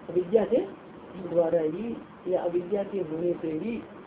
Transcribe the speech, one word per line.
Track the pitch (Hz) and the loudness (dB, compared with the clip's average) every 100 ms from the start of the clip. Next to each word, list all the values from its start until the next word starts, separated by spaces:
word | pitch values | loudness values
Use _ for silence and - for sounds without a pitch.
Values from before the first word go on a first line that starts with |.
| - | -2
अविद्या | 170 175 220 190 | 0 4 4 6
से | 262 392 - - - - 185 | 2 2 -6 -16 -16 -14 -10
द्वारा | 175 170 165 170 | 0 4 4 4
ही | 156 180 233 - - - 175 | 2 0 -4 -6 -10 -8 0
या | 185 | 0
अविद्या | 175 175 175 202 | 2 0 0 0
के | 196 202 | 0 -2
होने | 160 160 175 | -2 0 0
से | 170 160 | 0 -2
ही | 156 208 226 - - | -2 -2 -4 -8 -14